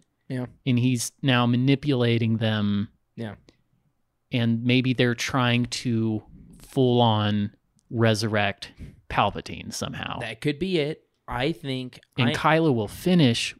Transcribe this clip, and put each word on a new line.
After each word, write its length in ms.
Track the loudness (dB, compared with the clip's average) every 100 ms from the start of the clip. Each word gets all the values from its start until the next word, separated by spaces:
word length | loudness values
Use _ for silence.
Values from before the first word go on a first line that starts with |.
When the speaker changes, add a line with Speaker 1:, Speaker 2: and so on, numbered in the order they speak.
| _ _ _
Speaker 1:
Yeah. 180 | -10 -10 -6
Speaker 2:
And 140 | -2 2
he's 320 | 2 0 -4 -4
now 260 | 0 2 2
manipulating 880 | 2 2 2 0 0 2 2 0 0
them 540 | 0 0 0 -2 -4 _ _ -14
Speaker 1:
Yeah. 180 | -14 -14 _ _ _ _ _ _ _ _ _
Speaker 2:
And 320 | -2 0 0
maybe 280 | 2 2 2
they're 220 | 2 0
trying 520 | 0 -2 0 2 2 0
to 560 | -4 -2 -2 0 -4 -8 -20 -20 -20
full-on 960 | -6 0 2 4 4 4 2 0 -2 -6 _ _ _
resurrect 840 | 0 2 2 0 0 0 -4 -14 -16 -18 -20 _
Palpatine 640 | 0 0 -2 -10 -12 -12
somehow. 460 | -10 -8 -8 -10 -8
Speaker 1:
That 200 | -10 -6
could 180 | -6 -4
be 200 | -2 -2
it. 240 | -2 -6 _ _ -10
I 240 | -4 -4
think 480 | -4 -6 -8 -8 -16 _ -2
Speaker 2:
And 120 | 0
Speaker 1:
I 40 |
Speaker 2:
Kylo 400 | 2 2 4 4
will 140 | 2 -2
finish 640 | -4 2 4 4 4 -4